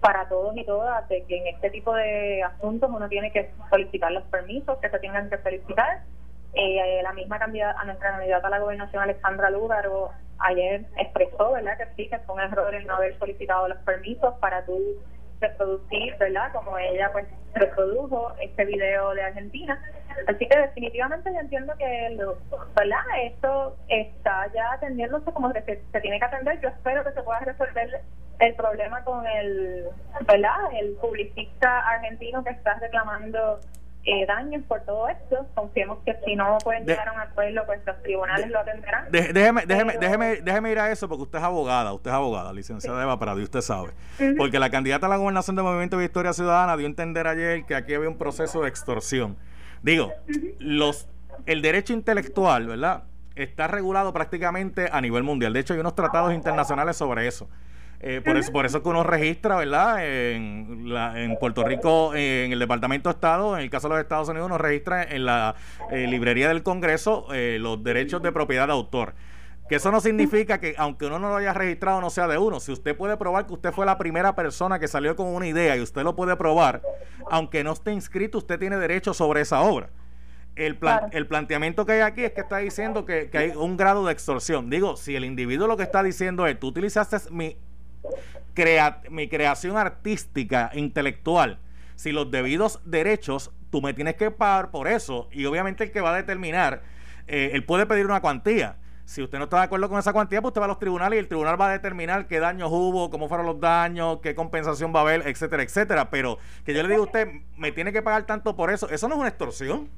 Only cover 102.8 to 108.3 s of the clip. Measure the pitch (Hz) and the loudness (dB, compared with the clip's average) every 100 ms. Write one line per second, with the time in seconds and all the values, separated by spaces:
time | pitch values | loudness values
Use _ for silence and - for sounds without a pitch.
102.8 | 185 185 175 151 151 170 170 156 165 170 | 2 2 0 -2 -4 -2 -2 2 4 4
103.8 | 170 175 165 160 160 147 165 165 156 147 | 4 0 -2 0 -4 -2 -2 -2 -2 -2
104.8 | 165 160 151 165 147 135 160 156 131 - | 0 4 6 4 2 -4 -2 -2 0 0
105.8 | 202 175 135 139 127 110 - - - 147 | 2 2 2 0 0 -2 -8 -12 -4 0
106.8 | 170 208 208 220 214 - - - 156 151 | 2 4 4 0 -2 -4 -12 -6 -6 -2
107.8 | 175 208 214 214 208 | -2 -2 2 0 0